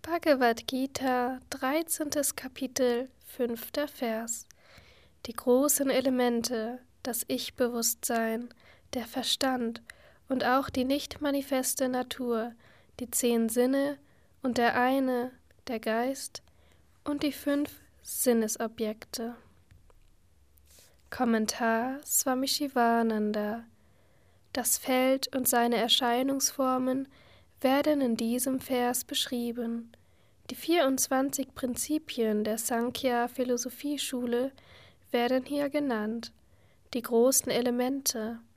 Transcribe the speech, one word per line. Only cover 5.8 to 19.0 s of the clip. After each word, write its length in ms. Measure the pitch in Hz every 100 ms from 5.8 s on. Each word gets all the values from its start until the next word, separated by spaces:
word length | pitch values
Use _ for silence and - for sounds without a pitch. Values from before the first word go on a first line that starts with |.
| 269
Elemente, 920 | 254 262 254 247 233 233 233 220 247 - _
das 200 | 262 233 -
Ich-Bewusstsein, 1200 | 254 - - 240 240 233 - - 233 226 226 240 - - - _
der 120 | 254
Verstand 760 | 226 262 233 - 269 254 233 233 - - - _ _
und 160 | 254
auch 240 | 233 262 269
die 160 | 269
nicht 360 | 254 285 - -
manifeste 680 | 294 277 269 262 254 - 254
Natur, 600 | 254 247 - 247 233 233 233 - - - -
die 100 | 247
zehn 400 | - 240 233 226
Sinne 480 | 233 254 277 285 277 - - _ _
und 160 | 269 240
der 220 | 233 240
eine, 520 | 247 269 262 247 254 - _ - -
der 120 | 226
Geist, 640 | 220 220 254 269 - - - _ _ - _ _
und 180 | - 294
die 80 | 302
fünf 500 | 269 285 285 294 - - _
Sinnesobjekte. 1300 | - - 254 226 220 - 226 226 214 220